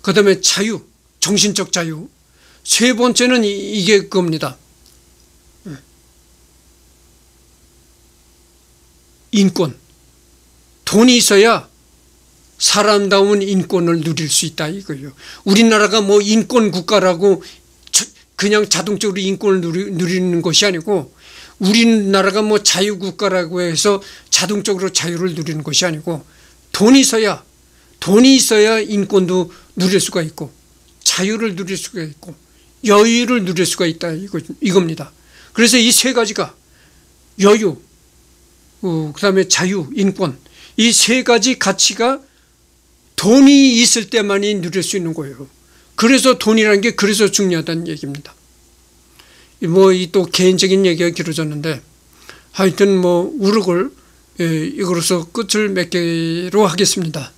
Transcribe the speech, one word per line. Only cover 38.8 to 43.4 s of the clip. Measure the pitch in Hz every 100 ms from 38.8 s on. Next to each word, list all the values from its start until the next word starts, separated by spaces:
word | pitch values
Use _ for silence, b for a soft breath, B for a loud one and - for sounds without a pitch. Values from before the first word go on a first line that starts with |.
어, | 190 160 156 139
그다음에 | 202 190 180
자유, | - 185 196 135 269
인권, | 196 190 175 131 b b b -
이 | 226
세 | - - 254
가지 | 247 240 226 -
가치가 | 190 - - 196 240 269 b b b b _ _ _ _ _ -
돈이 | 180 262